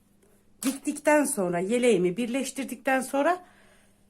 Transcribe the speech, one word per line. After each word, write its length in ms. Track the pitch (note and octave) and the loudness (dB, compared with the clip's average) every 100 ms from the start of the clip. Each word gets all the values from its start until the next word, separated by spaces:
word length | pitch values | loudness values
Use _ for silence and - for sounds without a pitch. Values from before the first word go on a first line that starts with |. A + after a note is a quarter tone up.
| _ _ _ _ _ _ | _ _ _ _ _ _
diktikten 640 | C4 C4+ D4+ D4 D4+ D4+ C4 | -6 -4 -6 -2 2 4 2
sonra, 340 | G#3 F3+ F3 | -2 -2 -2
yeleğimi 580 | F#3+ A#3+ B3 F#3+ F3+ F3 | 0 2 4 4 2 0
birleştirdikten 840 | A#3+ C4+ C4 - B3+ B3 - C4 | -4 -4 -6 -6 -10 -6 -2 0
sonra 420 | B3+ C#4 D4+ F4+ - _ - _ _ _ | 0 0 2 0 -4 _ -20 _ _ _